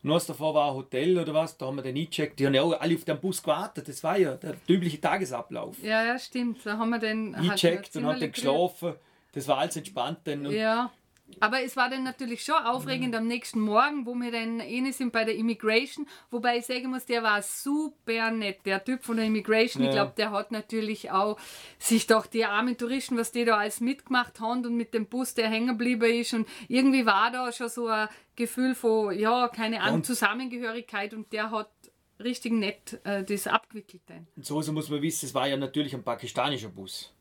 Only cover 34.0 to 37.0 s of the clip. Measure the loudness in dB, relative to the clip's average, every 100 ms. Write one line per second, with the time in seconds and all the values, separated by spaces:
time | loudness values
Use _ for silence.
34 | -20 -20 -18 -16 -4 -2 0 -4 -2 -2
35 | 0 -2 -4 -2 0 0 -2 -2 -4 -4
36 | -6 -6 -4 -2 -2 -2 -8 -12 -12 -12